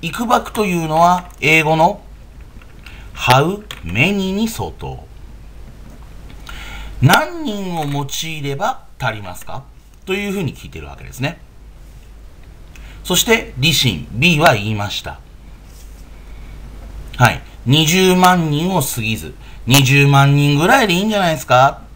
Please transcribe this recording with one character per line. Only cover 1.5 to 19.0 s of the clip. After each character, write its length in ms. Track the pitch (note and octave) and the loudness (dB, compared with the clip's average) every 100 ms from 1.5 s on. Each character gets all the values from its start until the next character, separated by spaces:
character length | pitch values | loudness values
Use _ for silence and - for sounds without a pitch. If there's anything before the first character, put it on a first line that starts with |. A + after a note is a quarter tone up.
| D#3+ | 2
語 120 | D#3 D#3+ | 4 4
の 260 | E3+ G3+ - - - - - - - - - - - - | 2 0 -12 -20 -20 -20 -20 -20 -20 -20 -20 -18 -18 -8
how 480 | - B2+ D#3 G3+ - - | 2 4 4 -2 -10 -14
many 500 | D#2+ F#2+ D#3+ G3+ F#3+ | -8 0 0 2 -2
に 140 | G3 A3+ | -2 -4
相 240 | - F2+ | -4 -10
当。 360 | - C2+ C2 - - - - - - - - - - - - - - - - - - - - | -8 -12 -12 -16 -20 -18 -18 -20 -18 -20 -18 -20 -20 -18 -18 -18 -18 -16 -14 -14 -14 -12 2
何 420 | C3 G#3 D#4 F4 | 4 4 2 -6
人 340 | D4+ G#3 F#3 E3+ | -6 -6 -6 -4
を 80 | D3 | -4
用 440 | C#3+ C#3 - E3 | -4 -6 -8 -8
い 120 | D#3 | -8
れ 140 | C#3 C#3 | -8 -4
ば 280 | G#3 C4 - - | -4 -4 -12 -6
足 160 | B2+ A2 | -6 -6
り 60 | |
ま 120 | G2 F2 | -10 -12
す 100 | - | -10
か 180 | F#2 C3 - - - - | -12 -12 -20 -20 -20 -6
と 80 | |
い 140 | G3 G3+ | -6 -4
う 20 | |
ふ 60 | F#3+ | -4
う 40 | |
に 100 | D#3 - | -4 -6
聞 120 | - | -14
い 20 | |
て 100 | D#2+ | -14
る 80 | C#2+ | -14
わ 80 | C2 | -16
け 60 | |
で 80 | C2 | -16
す 80 | B1+ | -8
ね。 180 | C#3 E3+ - - - - - - - - - - - - - - - - | -8 -8 -18 -20 -20 -20 -20 -20 -20 -20 -20 -20 -20 -20 -20 -20 -18 -16
そ 120 | - F3+ | -2 0
し 80 | |
て、 300 | - A3+ - B2+ | 2 2 0 -2
李 180 | D3 | 0
信、 340 | D#3 B2+ E2+ - | 2 0 -2 -6
B 280 | G#2 E3 D#3 | 0 2 6
は 140 | E3 | 4
言 140 | A2+ G#2 | 4 -2
い 80 | G#2+ | -4
ま 160 | G2+ | -4
し 120 | - | -8
た。 160 | - - - - - - - - - - - - - - - - - - - - - - | -10 -14 -18 -20 -20 -20 -20 -20 -20 -20 -20 -18 -18 -16 -16 -16 -16 -16 -14 -14 -14 2
は 140 | A3 | 2
い。 100 | D3 - - A#2 | 2 -10 -10 2
二 220 | D3 D#3 | 2 4
十 280 | F#3 F#3 F#3 | 4 4 6
万 360 | F3+ F3+ D#3+ | 6 4 2
人 240 | D3 F3 F#3 | 0 0 0
を 60 | |
過 200 | C3+ - | -2 -4